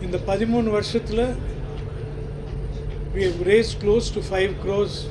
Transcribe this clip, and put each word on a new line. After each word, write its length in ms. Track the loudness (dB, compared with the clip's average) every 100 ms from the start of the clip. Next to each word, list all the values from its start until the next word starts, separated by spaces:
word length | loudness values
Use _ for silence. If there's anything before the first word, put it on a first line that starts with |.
| -2
இந்த 100 | -2 0
பதிமூணு 380 | 0 2 2 4 2
வருஷத்துல 440 | 2 -2 0 0 2 0 -4 -4 -6 -6 -6 -6 -6 -6 -8 -8 -6 -4 -4 -4 -4 -4 -4
we 80 | 0 0
have 120 | 2 4
raised 220 | 4 4 0
close 260 | 4 4 2 -4
to 40 | -2
five 200 | 2 2 0
crores 320 | 0 0 0 -2 -8